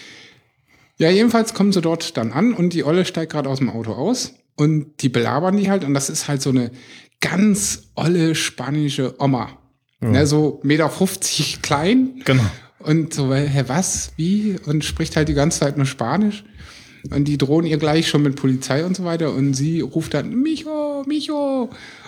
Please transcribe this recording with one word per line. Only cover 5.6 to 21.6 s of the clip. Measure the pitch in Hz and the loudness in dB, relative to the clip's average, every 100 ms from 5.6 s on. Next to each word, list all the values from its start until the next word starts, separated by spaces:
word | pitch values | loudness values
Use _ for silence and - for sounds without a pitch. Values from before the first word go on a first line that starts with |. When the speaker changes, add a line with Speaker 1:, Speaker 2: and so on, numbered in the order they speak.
| 196 | 2
Speaker 1:
halt | 196 | 0
und | 143 | 0
das | 139 135 | -2 -2
ist | 156 - | -4 -4
halt | 143 | -2
so | 139 | 0
eine | 127 117 - - - - _ | 0 0 -6 -20 -20 -20 _
ganz | - 175 214 202 - - - | -6 0 2 2 -2 -6 -10
olle | - 147 180 160 | -4 0 2 0
spanische | 160 - - 131 151 147 139 127 - | 0 -4 -6 -4 -2 -2 -2 -4 -2
Oma. | 139 127 110 - _ _ _ _ | 0 0 -4 -12 _ _ _ _
Speaker 2:
Ja. | 117 | 2
Speaker 1:
Ne, | 107 147 | 4 4
so | 151 151 - | 4 2 0
Meter | 139 156 151 | 0 2 2
fünfzig | - 190 - - - 147 - | 0 -2 -2 -4 -2 -4 -4
klein. | - 143 165 254 262 - | -2 0 4 2 2 -2
Speaker 2:
Genau. | - 131 107 - - - | 2 2 2 -2 -14 -8
Speaker 1:
Und | 151 160 151 | 0 0 0
so, | 147 131 | -2 0
weil, | 135 143 | 0 2
„Hä, | 139 120 | 0 0
was? | 139 185 - - - | 0 0 -4 -6 -4
Wie?“ | 165 208 214 185 - | 0 0 0 -4 -2
Und | 151 | -2
spricht | 143 - 156 - | -2 -4 -2 0
halt | 156 | 0
die | |
ganze | 143 147 - | 2 2 2
Zeit | 143 147 | 0 0
nur | 135 | -2
Spanisch. | - 113 165 208 202 - - - - - - - | -2 -2 0 0 -2 -10 -20 -20 -20 -20 -18 -6
Und | - 143 | -2 0
die | 143 | 0
drohen | 135 156 170 | 2 2 2
ihr | 156 | 0
gleich | 156 156 165 | 2 2 2
schon | 147 | 2
mit | 147 135 | 2 2
Polizei | 135 127 - 131 | 0 0 0 -2
und | 175 185 | -2 -2
so | |
weiter. | 175 165 156 | -2 -2 -2
Und | 123 139 | 0 0
sie | 131 147 165 | 0 0 0
ruft | 131 160 - | -2 -4 -2
dann, | 147 135 | -2 -2
„Micho, | 233 302 320 302 302 294 285 277 | 0 0 -2 -6 -4 -4 -4 -4
Micho!“ | 302 302 294 285 269 | -4 -4 -4 -2 -2